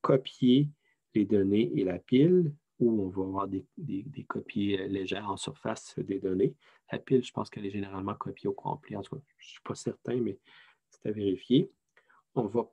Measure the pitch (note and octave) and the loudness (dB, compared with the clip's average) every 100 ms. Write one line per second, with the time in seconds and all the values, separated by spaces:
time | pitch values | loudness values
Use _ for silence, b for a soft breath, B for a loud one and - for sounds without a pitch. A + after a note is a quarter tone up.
0 | - C#3 - - B2+ C3 D3 - _ _ | 2 2 2 0 4 6 4 -4 _ _
1 | _ G#2+ G#2 G#2 G2 G2+ A#2+ - F#2 F2+ | _ 0 2 2 4 2 2 0 -2 -4
2 | - B2+ D#3 F3+ D#3+ D3 _ _ A#2+ A2 | 2 4 6 6 2 -2 _ _ 2 2
3 | F#2 F#2+ F#2+ F#2+ G2 F#2+ - - D#3 G2 | 0 -4 -4 -2 -4 -4 -8 -12 -8 -6
4 | C#3+ - - - - G#2 G2+ F#2+ G2 G2 | -8 -14 -10 -10 -6 -2 0 -2 -2 -4
5 | F#2 F#2+ G#2 G2 - G2+ A2+ A2 - - | -4 -6 -6 -6 -8 -8 -8 -8 -8 -8
6 | - F#2+ F#2+ F#2 A#2 - b b _ A#2 | -4 -4 -2 2 0 0 b b _ -12
7 | - C3 B2 - G#2+ G#2+ G2 G2+ G2 G2 | 2 2 2 -6 -8 -8 -8 -6 -6 -6
8 | G2 G#2 G2 - G#2 G2 - - - G#2 | -6 -6 -10 -6 -6 -6 -8 -8 -8 -10
9 | - - - _ - - - A2 - - | -10 -14 -16 _ -20 -18 -12 -6 -6 -6
10 | - B2 A2 - b b b b _ _ | -4 -2 -2 -6 b b b b _ _
11 | A2 G#2+ G2+ F#2 - B2+ - _ _ b | -6 -2 -2 -2 4 4 4 _ _ b
12 | b b _ - G#2+ A#2 A2 | b b _ -4 -2 -2 -4